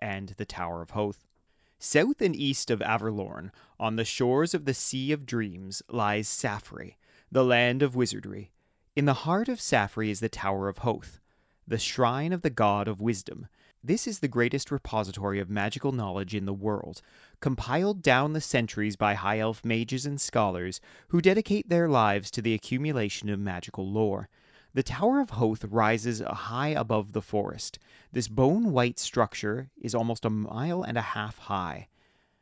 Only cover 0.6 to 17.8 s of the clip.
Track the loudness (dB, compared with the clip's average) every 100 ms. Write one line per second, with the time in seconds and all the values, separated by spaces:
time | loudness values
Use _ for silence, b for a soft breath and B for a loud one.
0.6 | -6 -6 -6 -2 -2 -4 _ _ _ _
1.6 | _ _ 2 4 4 2 0 2 -2 -2
2.6 | 0 -2 0 -2 -2 -4 -6 -8 -12 b
3.6 | b b -2 0 -2 0 2 4 2 0
4.6 | -2 -2 -4 -2 -2 -2 -2 -4 -4 -6
5.6 | -10 -12 -6 0 0 0 -2 -4 -4 -4
6.6 | -10 -14 -14 -18 b b b 2 6 6
7.6 | 4 4 2 2 0 -2 -10 -12 -14 _
8.6 | _ _ _ 2 2 2 0 0 0 -4
9.6 | 2 2 2 0 -2 -2 -4 -2 -2 -2
10.6 | -2 -2 -2 -2 -6 -20 _ _ _ _
11.6 | -6 -4 -2 2 2 2 -2 0 0 4
12.6 | 4 4 0 0 0 -2 -6 -14 -16 b
13.6 | b b -2 0 -2 -4 0 2 2 2
14.6 | -2 -6 -2 -2 -2 -4 -2 -2 -2 -2
15.6 | -2 -2 -2 -2 -2 -4 -4 -4 -4 -2
16.6 | -2 -2 -6 -14 b b b b -2 -2
17.6 | 0 0